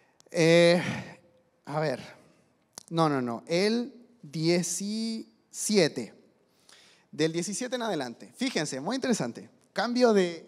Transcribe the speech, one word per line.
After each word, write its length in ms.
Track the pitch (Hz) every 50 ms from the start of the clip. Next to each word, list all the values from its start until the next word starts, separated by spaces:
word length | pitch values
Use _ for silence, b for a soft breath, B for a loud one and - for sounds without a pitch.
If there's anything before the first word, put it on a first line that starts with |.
| b b b b _ _
Eh, 500 | - 180 160 165 165 170 170 170 175 180 151 B B B B B B B _ _ _ _ _ _ _ _ _
a 140 | - 147 156
ver, 220 | 156 151 127 - B B B B B B B B B B B _ _ _ _ - - -
no, 180 | 165 165 160
no, 140 | 151 143 131
no, 220 | 123 120 117 113 -
el 460 | - 170 175 196 214 226 240 240 - - - - _ _ _
diecisiete. 1900 | - 147 139 165 156 165 175 180 170 - - - 196 202 214 220 226 226 226 220 - - _ _ _ _ - - - - 214 196 160 143 - 127 110 95 - _ _ _ _ _ _ b b b b b b b b b b b b b
Del 200 | - 143 156 160
diecisiete 440 | 160 170 175 208 196 - 254 247 254
en 80 | 247 226
adelante, 480 | 226 185 151 127 123 113 - 104 95 -
fíjense, 440 | - 247 269 - 202 151 - 139 127
muy 160 | 143 185 254
interesante. 540 | 269 233 262 220 - 143 120 - - 95 - _ _ _ _ -
Cambio 400 | - 202 240 240 247 247 233 214
de, 340 | 196 180 175 170 165 -